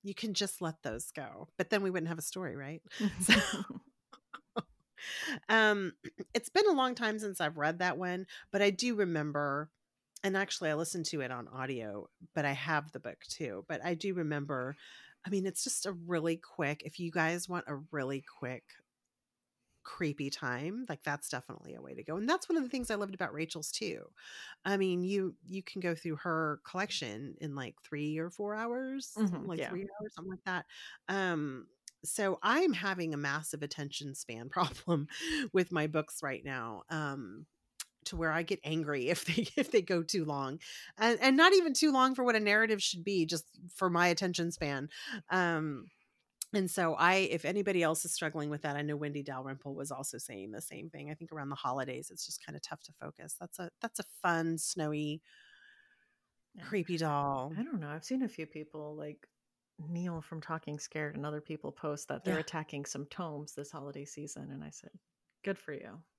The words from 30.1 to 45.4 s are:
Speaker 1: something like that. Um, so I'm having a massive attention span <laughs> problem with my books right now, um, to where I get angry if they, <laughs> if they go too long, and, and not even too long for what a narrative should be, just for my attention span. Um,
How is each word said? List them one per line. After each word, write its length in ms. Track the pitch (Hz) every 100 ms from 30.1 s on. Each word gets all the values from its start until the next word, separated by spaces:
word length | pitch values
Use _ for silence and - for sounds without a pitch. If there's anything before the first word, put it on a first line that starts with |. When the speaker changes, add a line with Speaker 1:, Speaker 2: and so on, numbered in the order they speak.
| -
Speaker 1:
something 160 | 180
like 120 | 185 -
that. 200 | 180 - - - - -
Um, 600 | 196 185 165 147 131 - _ - _
so 360 | - - 196 185
I'm 320 | 202 269 359
having 400 | 185 196 185 165
a 40 | 147
massive 440 | 143 143 156 151
attention 540 | 147 - 143 - 143 135
span 340 | - 113 123
<laughs> 0 |
problem 580 | - 156 - - 165 147 - 330 311 262
with 180 | 190 175
my 140 | 170 156
books 360 | 156 151 -
right 200 | 143 135
now, 380 | 139 131 117 104 -
um, 560 | 160 147 139 107 107 156 _ _ _ - _ -
to 100 | 175
where 160 | 165
I 100 | 160
get 160 | 165 202
angry 460 | 147 160 147 143 127
if 160 | 175 -
they, 200 | 165 220
<laughs> 40 | -
if 140 | -
they 140 | 226
go 180 | 175 175
too 240 | 165 196 156
long, 340 | 143 135 156 - - - -
and, 220 | 226 233
and 160 | 269 269
not 160 | 339
even 200 | 381 330
too 180 | 254 311
long 240 | 262 262 262
for 80 |
what 120 | 247 220
a 40 |
narrative 420 | 208 208 220 214
should 220 | - 180
be, 240 | 170 190 160
just 180 | 165 - - 180 -
for 160 | 185
my 160 | 170 175
attention 440 | 170 190 175 170
span. 380 | - 147 139 147 - - 220 -
Um, 600 | 185